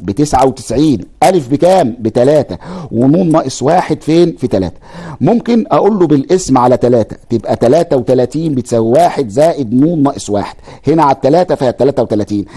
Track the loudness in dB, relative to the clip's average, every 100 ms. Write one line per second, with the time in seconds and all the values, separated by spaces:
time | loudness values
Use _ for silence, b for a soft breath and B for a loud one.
0 | -8 -4 0 2 0 -2 -6 0 0 0
1 | -4 -2 0 0 0 0 2 2 0 -2
2 | -4 0 2 2 0 -8 -14 -14 -8 0
3 | 2 2 2 0 -2 -4 0 0 0 -4
4 | 0 2 2 0 -4 -2 -4 -8 B B
5 | B -2 0 0 0 0 0 0 2 2
6 | 2 2 2 -2 0 2 2 2 2 0
7 | -2 -8 -6 -6 -4 -2 2 2 2 -2
8 | 0 0 0 -2 -4 -4 -2 -2 2 2
9 | 2 0 -4 0 0 0 -2 2 2 2
10 | 0 -2 -4 -4 -4 -12 B B -2 2
11 | 2 2 2 2 2 0 -2 0 0 0
12 | -2 -2 -2 -4 -6